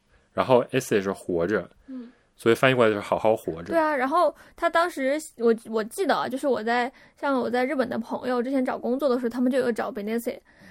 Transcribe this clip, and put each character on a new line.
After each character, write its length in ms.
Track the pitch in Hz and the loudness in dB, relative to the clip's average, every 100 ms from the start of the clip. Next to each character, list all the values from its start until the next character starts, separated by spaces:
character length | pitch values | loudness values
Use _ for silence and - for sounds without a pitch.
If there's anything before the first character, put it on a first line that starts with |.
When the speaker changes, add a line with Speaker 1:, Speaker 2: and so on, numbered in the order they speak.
| _ _ _ | _ _ _
Speaker 1:
然 120 | - 98 | -2 4
后 180 | 123 - | 4 4
Esse 360 | 131 - 110 | -2 0 0
是 100 | 95 | 0
活 360 | 95 - 87 87 | -4 -4 0 0
着， 200 | 104 87 _ - | 0 -4 _ -16
Speaker 2:
嗯。 240 | 262 233 - _ _ | -16 -16 -20 _ _
Speaker 1:
所 140 | 117 | 2
以 40 | 113 | 4
翻 160 | 135 | 4
译 20 | |
过 100 | 127 | 4
来 60 | 113 | 4
就 60 | 104 | 2
是 60 | |
好 180 | 98 90 | 0 0
好 160 | 110 110 | 2 0
活 260 | - 82 | -2 -8
着。 100 | 85 | -4
Speaker 2:
对 60 | 330 | 0
啊， 180 | 311 294 | 0 0
然 140 | 262 | 0
后 260 | 330 320 - - - | 2 0 -2 -12 -4
他 120 | 339 | -2
当 220 | 330 349 | 2 0
时 260 | 330 262 294 - - | 0 -2 -2 -4 0
我， 180 | 233 233 - | 2 2 0
我 140 | 220 | -6
记 240 | 220 - 349 | -4 -2 0
得 80 | 190 | 0
啊， 120 | 143 | 0
就 80 | 254 | -2
是 120 | 285 | 0
我 160 | 240 | 0
在， 280 | 220 240 247 - - _ | 0 0 -2 -6 -20 _
像 240 | 294 269 | -2 0
我 80 | 233 | 0
在 160 | 240 | 0
日 120 | 254 277 | 0 0
本 120 | 226 | -2
的 120 | 233 | -4
朋 280 | 226 247 247 | -6 -8 -4
友 140 | 247 | -2
之 80 | 240 | 0
前 160 | 269 254 | 0 -2
找 140 | 214 | -2
工 180 | 226 262 | -4 -2
作 100 | 294 | 0
的 120 | 247 | 0
时 60 | 240 | -2
候， 40 | |
他 100 | 240 | 0
们 120 | 254 | 0
就 80 | 277 | 2
有 120 | 247 | 0
找 200 | 226 208 | -2 -4
Benesse， 480 | 208 202 233 240 - - _ - | -6 -6 -4 -4 -8 -14 _ -20